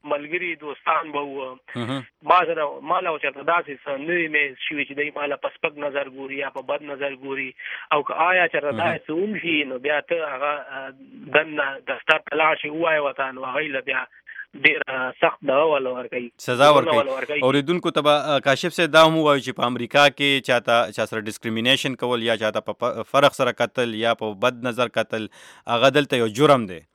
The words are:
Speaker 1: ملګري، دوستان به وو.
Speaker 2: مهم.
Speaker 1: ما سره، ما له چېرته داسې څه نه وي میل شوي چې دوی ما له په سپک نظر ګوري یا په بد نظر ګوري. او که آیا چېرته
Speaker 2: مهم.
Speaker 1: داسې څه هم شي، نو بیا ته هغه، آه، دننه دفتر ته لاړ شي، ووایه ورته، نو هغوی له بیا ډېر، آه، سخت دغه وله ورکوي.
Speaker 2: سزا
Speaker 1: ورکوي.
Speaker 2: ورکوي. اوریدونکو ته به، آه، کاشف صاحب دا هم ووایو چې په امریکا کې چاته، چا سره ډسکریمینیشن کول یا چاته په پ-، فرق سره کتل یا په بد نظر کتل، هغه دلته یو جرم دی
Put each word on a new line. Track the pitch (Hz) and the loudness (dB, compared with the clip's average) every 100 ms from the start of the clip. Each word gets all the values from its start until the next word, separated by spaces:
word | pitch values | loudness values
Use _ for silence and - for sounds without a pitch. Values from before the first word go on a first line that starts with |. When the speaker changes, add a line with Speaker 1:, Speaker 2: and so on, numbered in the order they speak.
| 147 | -4
Speaker 1:
ملګري، | 147 147 175 180 156 | -6 -4 -6 -6 -8
دوستان | 151 135 - 160 156 | -12 -8 -2 -2 -2
به | 143 | -8
وو. | 143 135 131 127 - 123 | -6 -8 -10 -14 -14 -10
Speaker 2:
مهم. | 117 135 120 _ 151 | -8 -8 -10 _ 2
Speaker 1:
ما | 175 165 | 4 4
سره، | 160 147 139 | -2 -4 -6
ما | 143 180 | -4 -2
له | 180 151 | -2 -4
چېرته | 147 135 160 | -6 -4 -2
داسې | 170 151 135 | -2 -2 -12
څه | - 139 | -8 -8
نه | 151 | -4
وي | 175 160 | -2 0
میل | 151 143 127 | 0 -2 -4
شوي | - 151 135 | -8 -6 -6
چې | 143 | -6
دوی | 147 147 | -6 -6
ما | 143 | -6
له | 139 | -6
په | - - | -6 -6
سپک | - 147 | -6 -4
نظر | 147 139 135 | -6 -4 -6
ګوري | 131 135 139 | -10 -10 -8
یا | 139 | -8
په | 135 | -8
بد | 127 143 147 | -6 -6 -6
نظر | 139 139 131 | -8 -8 -8
ګوري. | 135 135 131 - - - - | -8 -8 -8 -12 -14 -14 -2
او | 151 | -2
که | 139 | 0
آیا | - 170 185 170 | 0 2 4 2
چېرته | 156 147 | 0 -2
Speaker 2:
مهم. | 117 | -2
Speaker 1:
داسې | 170 156 - | -2 -2 -4
څه | |
هم | 156 208 202 | -4 -2 -4
شي، | 165 156 | -2 -2
نو | 139 127 139 | -2 -6 -2
بیا | 147 | -2
ته | - 170 156 | -2 -4 -4
هغه، | 131 143 147 139 135 | -4 -2 -4 -8 -12
آه، | 135 135 135 120 147 143 | -12 -16 -20 -20 0 0
دننه | 160 151 139 135 - | 2 -4 -4 -4 -8
دفتر | 135 - 156 | -6 2 0
ته | - 151 | 0 2
لاړ | 156 147 | 2 2
شي، | 151 | -4
ووایه | 151 165 156 | -2 0 0
ورته، | 143 131 135 | -2 -4 -6
نو | 131 131 | -6 -6
هغوی | 131 156 | -6 -4
له | 135 | -6
بیا | 127 131 131 _ - - - - | -4 -6 -6 _ -20 -18 -18 0
ډېر، | 143 147 - | 2 2 -4
آه، | 131 131 - | -6 -6 0
سخت | 165 - | 0 0
دغه | 143 135 160 | 0 2 2
وله | 143 131 | 2 -2
ورکوي. | 127 123 127 120 _ | -6 -8 -8 -10 _
Speaker 2:
سزا | - 123 143 | -4 6 8
Speaker 1:
ورکوي. | 143 131 147 | 8 6 2
Speaker 2:
ورکوي. | 139 - - 147 | 2 -4 -4 0
اوریدونکو | 135 139 139 175 170 | 2 2 0 -2 0
ته | 151 | 2
به، | 147 | 4
آه، | 147 139 139 | 2 2 0
کاشف | 139 135 180 | 2 2 0
صاحب | - 165 | -2 4
دا | 156 160 | 8 8
هم | 160 | 6
ووایو | 151 139 | 4 2
چې | 123 | 0
په | - | -4
امریکا | 123 123 120 143 143 | -2 -2 0 4 4
کې | - 143 139 - | 4 2 2 2
چاته، | 123 - 117 113 | 0 4 2 2
چا | 104 107 | -2 -4
سره | 113 | -4
ډسکریمینیشن | 107 104 117 113 120 135 143 127 | -6 -8 -4 0 2 2 0 -4
کول | 123 123 | -2 -2
یا | 117 110 | 0 0
چاته | 107 107 | 0 -2
په | 107 | -6
پ-، | 104 120 117 - | -4 -4 -4 0
فرق | 135 143 - | 4 4 4
سره | 127 - | -2 0
کتل | 120 - 120 107 | -2 0 -2 0
یا | 113 | 0
په | 113 110 | 0 -2
بد | 98 123 123 123 | 0 0 0 -6
نظر | 117 120 - | -2 -2 -2
کتل، | 110 113 107 - - - - | -2 -4 -6 -12 -20 -16 -4
هغه | 120 131 | 4 6
دلته | 139 143 131 | 4 2 0
یو | 113 | 0
جرم | 107 147 135 104 | 4 6 6 2
دی | 85 _ | -10 _